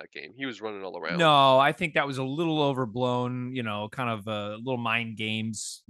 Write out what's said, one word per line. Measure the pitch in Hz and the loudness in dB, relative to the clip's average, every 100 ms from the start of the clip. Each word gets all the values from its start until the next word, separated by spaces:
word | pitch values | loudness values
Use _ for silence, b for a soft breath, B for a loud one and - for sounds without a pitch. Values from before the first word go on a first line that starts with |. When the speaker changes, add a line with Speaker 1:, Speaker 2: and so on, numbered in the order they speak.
Speaker 1:
that | 78 | -12
game. | - 71 117 | -14 -14 -8
He | 139 | -8
was | 104 | -6
running | 110 101 | -8 -8
all | 95 90 | -8 -6
around. | 80 87 | -2 2
Speaker 2:
No, | 160 143 135 131 | 6 8 8 8
I | 143 | 6
think | 156 175 | 2 -2
that | 156 143 | 0 -2
was | 131 | -2
a | 131 | -4
little | 143 170 156 | -2 0 2
overblown, | 143 131 127 113 127 123 123 127 123 131 | 2 2 -2 0 0 0 -2 -4 -6 -4
you | |
know, | 113 104 104 | -4 -4 -6
kind | - 123 | -4 -4
of | 110 101 | -4 -4
a | 107 104 107 | -4 -4 -6
little | 123 123 | -4 -2
mind | 117 113 113 107 | 0 0 -2 -4
games, | 110 110 110 107 - - - | -2 -2 -2 -4 -8 -12 -14